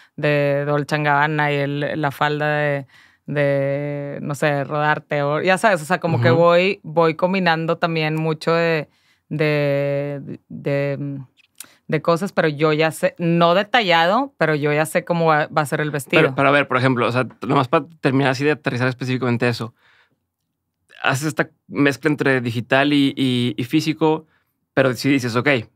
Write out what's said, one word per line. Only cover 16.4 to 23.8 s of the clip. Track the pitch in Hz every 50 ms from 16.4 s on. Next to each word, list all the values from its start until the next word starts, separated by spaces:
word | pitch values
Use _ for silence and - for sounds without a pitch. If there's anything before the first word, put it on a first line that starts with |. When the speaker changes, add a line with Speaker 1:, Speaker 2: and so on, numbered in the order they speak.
| 139 139
Speaker 2:
a |
ver, | 143 143 139 -
por | 127 127
ejemplo, | 123 135 131 120 117
o | 104
sea, | 117 127 123 113 - - -
nomás | 113 147 143 139 -
para | - 165 143 170 - _
terminar | - 143 131 135 139 127
así | 131 120 139
de | 151
aterrizar | 151 147 - 131 123 120 127 131
específicamente | 120 120 131 127 127 123 131 123 120 117 123 123
eso, | 117 - 113 113 - _ _ _ _ _ _ _ _ _ _ _ _ _ _ _ _ _ _ _ _ _ _ _ - - -
haces | - 135 131 147 156
esta | 147 - 156 - _ _ _ -
mezcla | - 104 143 143 131 - - 156
entre | 147 - 139 139 131 131
digital | 120 120 110 123 110 - 139 131 143 147 147
y, | 143 139 139 -
y, | - 135 131 127 123 123 120 - -
y | 127
físico, | - - 160